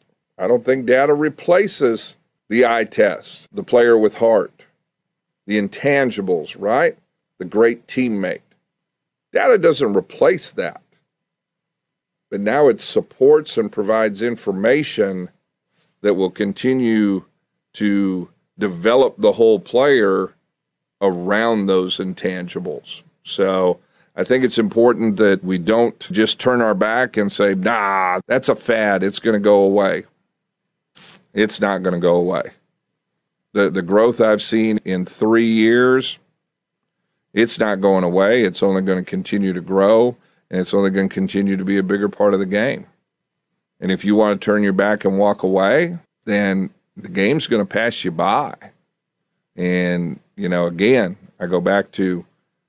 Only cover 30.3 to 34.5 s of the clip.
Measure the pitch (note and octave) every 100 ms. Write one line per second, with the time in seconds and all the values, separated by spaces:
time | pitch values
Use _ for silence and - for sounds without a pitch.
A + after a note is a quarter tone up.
30.3 | _ _ _ _ _ _ - - - _
31.3 | - G#2+ - G2+ F#2+ F#2 F2 F2 F2 F2
32.3 | F2 - - _ _ _ _ _ _ _
33.3 | _ _ G#2 G2 F#2 F2 G2+ A#2 A#2+ A2
34.3 | G#2 -